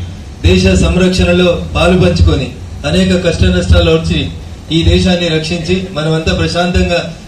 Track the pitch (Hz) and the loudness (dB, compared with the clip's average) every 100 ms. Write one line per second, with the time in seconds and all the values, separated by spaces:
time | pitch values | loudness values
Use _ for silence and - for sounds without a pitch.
0 | - - - - 170 185 190 185 - 180 | -10 -12 -16 -2 2 4 4 2 2 2
1 | 185 185 175 180 180 - - - 170 180 | 2 2 2 2 2 0 -4 0 2 4
2 | 175 165 170 139 117 - - - 143 180 | 2 4 2 2 -4 -10 -14 -8 -2 0
3 | 185 180 170 160 190 180 - 180 165 160 | 2 2 0 0 0 2 4 4 4 2
4 | 165 143 131 - - - - 160 165 185 | 0 -2 -4 -8 -16 -16 -4 0 2 2
5 | 185 175 170 156 156 170 160 190 - 151 | 2 0 0 -2 -4 -6 -2 -2 -4 -6
6 | 156 160 160 160 160 170 180 185 180 170 | -2 -2 -2 -2 -2 -2 -2 0 0 -2
7 | - - | -4 -12